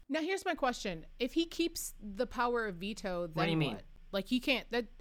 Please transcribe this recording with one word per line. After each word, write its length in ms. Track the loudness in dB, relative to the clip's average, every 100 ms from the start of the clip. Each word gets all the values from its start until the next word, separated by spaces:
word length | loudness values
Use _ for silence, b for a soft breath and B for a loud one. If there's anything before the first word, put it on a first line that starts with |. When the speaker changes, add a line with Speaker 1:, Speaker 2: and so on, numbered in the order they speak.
| -2
Speaker 1:
Now, 120 | 0
here's 240 | 2 0 0
my 80 |
question. 520 | 2 2 2 -4 -4 -8 -4
If 140 | 0
he 120 | 2 0
keeps 500 | 2 0 0 -8 -8
the 240 | -8 -2 -2
power 400 | 2 2 2 0
of 80 | -2
veto, 460 | -4 -4 -2 -2 0
then 60 |
Speaker 2:
What 120 | 2 4
do 60 |
you 60 | 4
mean? 160 | 2 0
Speaker 1:
what? 80 | -10 -18 -2
Like, 160 | -2 2
he 120 | 0
can't, 300 | 4 2 2
that, 140 | -2 -2 -4